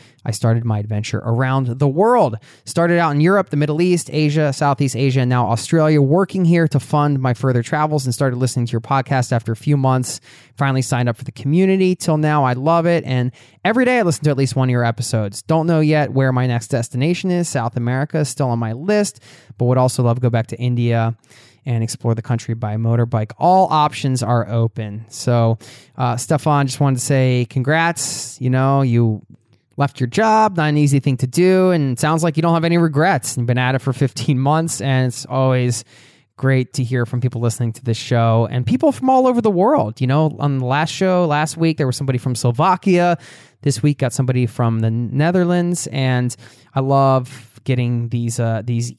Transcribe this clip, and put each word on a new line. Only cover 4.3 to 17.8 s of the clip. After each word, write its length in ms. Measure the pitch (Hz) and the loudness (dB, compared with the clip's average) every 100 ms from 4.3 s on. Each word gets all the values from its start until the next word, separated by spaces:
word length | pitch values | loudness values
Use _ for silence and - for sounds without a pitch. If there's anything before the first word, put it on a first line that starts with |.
| 156 147 | 2 0
Southeast 420 | 135 143 135 139 | 0 0 0 -2
Asia, 280 | 117 135 131 | 0 0 2
and 60 | 123 | 2
now 200 | 123 104 | 2 0
Australia, 520 | 117 - 165 156 151 | -2 0 2 4 4
working 440 | 135 175 196 190 | 4 2 0 0
here 240 | 165 170 160 | 2 4 2
to 100 | 143 | 0
fund 400 | - 151 147 139 | 0 0 0 0
my 160 | 131 | -2
further 300 | 120 135 123 | -2 0 0
travels, 400 | 117 151 151 151 | 0 -2 -2 -2
and 100 | 131 | -2
started 220 | 117 135 123 | -2 -2 0
listening 300 | 127 131 117 | -2 -2 -4
to 60 | |
your 80 | 117 | -4
podcast 520 | - 135 127 131 123 | -2 -4 0 -2 0
after 180 | 120 - | -2 -4
a 60 | 110 | -4
few 200 | 151 143 | -2 0
months. 440 | 131 131 123 - - - _ - | 2 0 -2 -10 -16 -20 _ -4
Finally 260 | 139 131 | -2 0
signed 260 | 123 123 123 | -2 -2 -2
up 80 | 113 | -4
for 80 | |
the 80 | - | -10
community. 640 | - 135 170 190 190 185 180 | -8 -2 2 2 2 2 0
Till 220 | - 156 | 0 0
now, 260 | 151 151 | 2 2
I 80 | 131 | 0
love 340 | 123 147 170 165 | 0 0 2 2
it, 160 | 170 | 0
and 280 | - 127 123 - - _ | 0 -2 -2 -6 -20 _
every 200 | 190 226 | -2 0
day 140 | 247 254 | 2 2
I 40 | |
listen 200 | 180 - | 0 0
to 80 | 151 | 0
at 60 | 139 | 0
least 180 | 135 | 0
one 140 | 135 127 | 0 0
of 20 | |
your 140 | 123 | 2
episodes. 580 | 117 113 120 110 101 - | 0 -2 -4 -4 -4 -8
Don't 240 | - 160 165 | -2 0 2
know 140 | 160 | 2
yet 320 | 151 151 143 | 2 2 0
where 200 | 131 131 | 0 0
my 140 | 127 127 | 0 0
next 220 | 120 - | -2 -2
destination 640 | 123 117 127 151 175 190 | -4 -4 -2 -2 -2 -2
is. 160 | 175 170 | -2 -2
South 280 | 135 113 | -4 -4
America 440 | 127 | -4